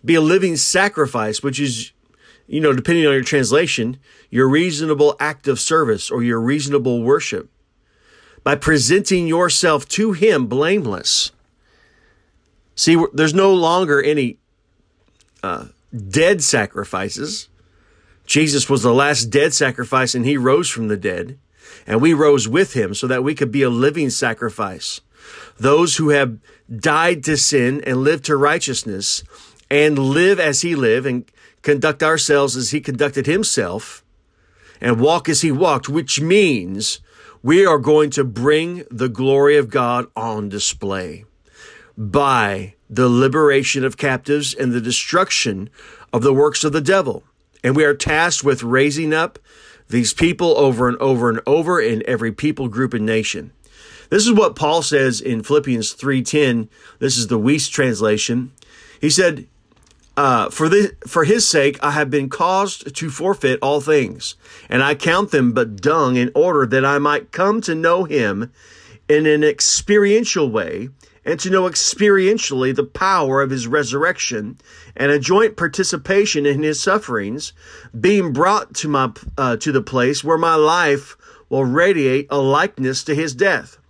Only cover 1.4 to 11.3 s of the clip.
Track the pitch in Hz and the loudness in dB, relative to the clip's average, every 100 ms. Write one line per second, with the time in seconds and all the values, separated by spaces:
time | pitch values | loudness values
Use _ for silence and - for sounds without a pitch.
1.4 | 139 131 143 113 - _ _ _ _ _ | -6 -4 -4 -6 -12 _ _ _ _ _
2.4 | _ 151 151 127 127 170 151 135 120 147 | _ -2 0 0 0 2 2 2 0 -2
3.4 | 117 143 170 - 113 131 _ _ _ 117 | 2 0 0 -2 -4 -8 _ _ _ 0
4.4 | 131 147 180 147 160 143 147 - 147 147 | 2 2 0 -2 -2 2 2 2 -6 -4
5.4 | 143 123 - 160 139 104 - 123 120 113 | -4 -2 0 2 2 -2 -2 -4 -2 0
6.4 | 117 147 139 143 127 120 117 151 - 101 | 0 -2 0 0 0 -2 2 0 0 -8
7.4 | - _ _ _ _ _ _ _ _ _ | -10 _ _ _ _ _ _ _ _ _
8.4 | 139 143 160 156 117 185 196 185 170 165 | -2 0 2 2 4 0 2 0 0 0
9.4 | 180 - 175 151 - - 220 170 214 160 | 2 2 2 0 -2 -2 -2 2 2 2
10.4 | 120 127 160 202 127 95 - - - | 0 0 0 0 -2 -6 -2 -2 -4